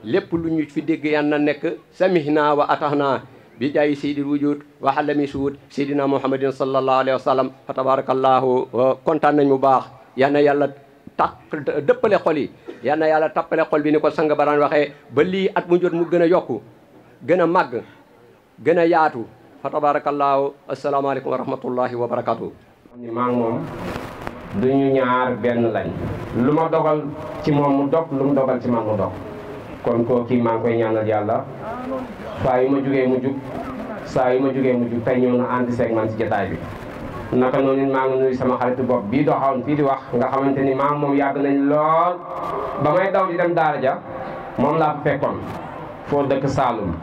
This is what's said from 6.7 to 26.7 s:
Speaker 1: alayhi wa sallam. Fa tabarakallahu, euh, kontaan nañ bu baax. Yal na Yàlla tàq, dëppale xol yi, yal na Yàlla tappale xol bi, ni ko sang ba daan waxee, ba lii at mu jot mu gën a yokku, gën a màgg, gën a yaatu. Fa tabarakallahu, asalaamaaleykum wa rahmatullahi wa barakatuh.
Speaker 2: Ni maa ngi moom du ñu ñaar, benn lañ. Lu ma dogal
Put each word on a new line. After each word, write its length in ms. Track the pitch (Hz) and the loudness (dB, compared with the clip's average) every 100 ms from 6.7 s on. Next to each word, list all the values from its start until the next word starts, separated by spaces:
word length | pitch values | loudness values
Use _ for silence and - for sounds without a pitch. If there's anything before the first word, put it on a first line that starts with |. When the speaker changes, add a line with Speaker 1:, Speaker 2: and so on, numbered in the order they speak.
| 135 131 131 | 0 2 2
Speaker 1:
alayhi 160 | 131 127 | 2 0
wa 80 | |
sallam. 260 | 143 135 131 - - | 0 0 0 -6 -10
Fa 60 | |
tabarakallahu, 960 | - 131 135 131 131 131 127 131 127 - | -4 0 0 0 0 4 4 4 0 0
euh, 200 | 113 131 127 | 0 2 2
kontaan 320 | - 156 151 147 | -2 2 4 4
nañ 120 | 143 | 4
bu 100 | 135 | 4
baax. 260 | 135 127 - - - 120 | 4 2 0 -18 -14 0
Yal 140 | 139 | 2
na 80 | 147 | 4
Yàlla 260 | 147 143 143 143 - - - - | 4 2 -2 -4 -20 -20 -16 -2
tàq, 160 | 160 - - 156 139 151 | -2 -2 -12 -6 -4 -2
dëppale 360 | 135 247 220 190 | 0 2 2 2
xol 160 | 185 156 | 2 0
yi, 120 | 101 - - - | -2 -8 -18 -6
yal 140 | 113 151 | -2 2
na 80 | 156 | 2
Yàlla 220 | 156 156 | 2 2
tappale 340 | 170 - 160 160 | -2 -2 0 2
xol 140 | 156 | 0
bi, 80 | 147 | 2
ni 60 | 151 | 2
ko 120 | 151 | 2
sang 180 | 147 156 | 0 0
ba 160 | 147 | 2
daan 160 | 147 147 | 4 4
waxee, 320 | 143 151 143 - - | 4 2 0 -4 -4
ba 120 | 120 | 0
lii 240 | 175 190 190 | 2 2 0
at 120 | 175 175 | -2 0
mu 100 | 175 | 0
jot 120 | 175 | 2
mu 120 | 165 | 0
gën 180 | 170 175 | 0 2
a 40 | 165 | 4
yokku, 340 | 175 - 110 - - - - - - 120 | 2 0 -8 -10 -20 -20 -20 -20 -16 -2
gën 140 | 180 | 2
a 60 | 165 | 4
màgg, 360 | 180 143 117 - - _ - - - _ - | 2 0 -6 -10 -20 _ -20 -20 -20 _ -4
gën 160 | 123 175 | 0 2
a 60 | 165 | 4
yaatu. 380 | 170 156 123 104 - - - | 4 2 0 -12 -14 -20 -4
Fa 80 | 139 | -2
tabarakallahu, 800 | 151 147 143 143 143 139 139 139 - - | 0 0 0 -2 0 2 2 0 -6 -12
asalaamaaleykum 640 | 131 147 139 139 131 135 | -6 -2 0 0 -2 -2
wa 60 | 131 | -4
rahmatullahi 560 | 123 131 131 123 123 120 | -4 -6 -4 -2 -2 -2
wa 100 | 120 | -2
barakatuh. 460 | 120 117 117 92 - - _ - 123 | -2 -2 -4 -6 -12 -20 _ -20 -16
Speaker 2:
Ni 120 | 120 | -8
maa 160 | 117 123 | -4 0
ngi 80 | 123 | 0
moom 220 | 113 135 165 - - - - - - - - 98 | 0 -4 -6 -8 -8 -10 -12 -12 -12 -12 -8 -2
du 80 | 127 | 2
ñu 240 | 139 135 | 2 2
ñaar, 420 | 131 127 127 127 101 | 2 2 0 0 0
benn 300 | 120 117 117 | 0 0 0
lañ. 160 | 104 92 - - - - 110 | 0 -4 -6 -8 -8 -6 0
Lu 160 | 127 | 2
ma 160 | 156 | 2
dogal 340 | 165 | 2